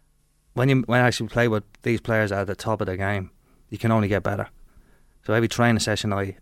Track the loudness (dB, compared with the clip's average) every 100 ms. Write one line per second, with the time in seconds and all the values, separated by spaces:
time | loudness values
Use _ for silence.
0 | _ _ _ _ _ -2 2 2 2 2
1 | 2 0 -4 0 2 0 -4 -8 -2 -2
2 | 0 0 2 0 -4 -6 -4 -4 -2 -4
3 | -4 -4 -6 _ _ _ -16 -4 0 2
4 | 2 0 -2 -4 -6 -12 -20 -20 -20 _
5 | _ _ -2 0 2 2 2 2 0 -2
6 | -2 -2 -4 -8